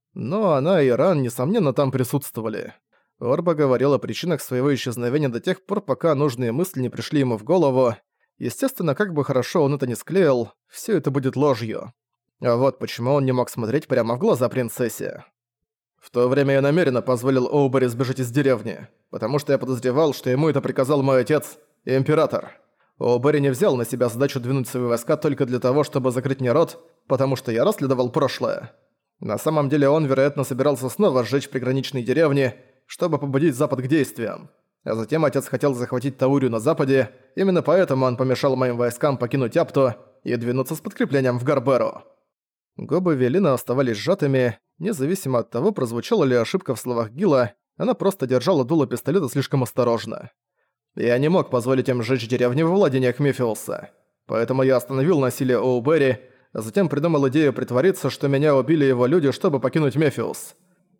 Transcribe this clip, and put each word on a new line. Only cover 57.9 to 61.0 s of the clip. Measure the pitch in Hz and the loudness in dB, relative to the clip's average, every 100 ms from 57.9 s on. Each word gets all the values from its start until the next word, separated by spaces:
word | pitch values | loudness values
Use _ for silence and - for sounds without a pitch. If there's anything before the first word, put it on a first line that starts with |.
| 190 139 | 0 -4
что | - 143 | -4 0
меня | 139 151 139 | 2 2 2
убили | 127 160 139 | 2 2 4
его | 123 123 | 4 2
люди, | 175 139 | 2 2
чтобы | - 185 139 | 0 -2 0
покинуть | 127 160 147 135 | 0 0 0 2
Мефиус. | 156 - 104 - - - _ _ _ _ | 0 0 -6 -8 -14 -20 _ _ _ _